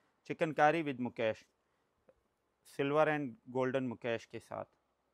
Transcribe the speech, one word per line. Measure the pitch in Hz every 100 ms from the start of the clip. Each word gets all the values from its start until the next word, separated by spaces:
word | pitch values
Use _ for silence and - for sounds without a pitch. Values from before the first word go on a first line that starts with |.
| _ _ -
चिकनकारी | 147 165 143 151 165
with | 147 123
मुकेश, | 120 - 113 107 - _ _ _ _ _ _ _ _ _ _ _ - -
silver | 139 147 156
and | 151 143 113 -
golden | 123 131 131 131
मुकेश | 110 123 113 -
के | 117
साथ। | - 107 101 _ _ _ _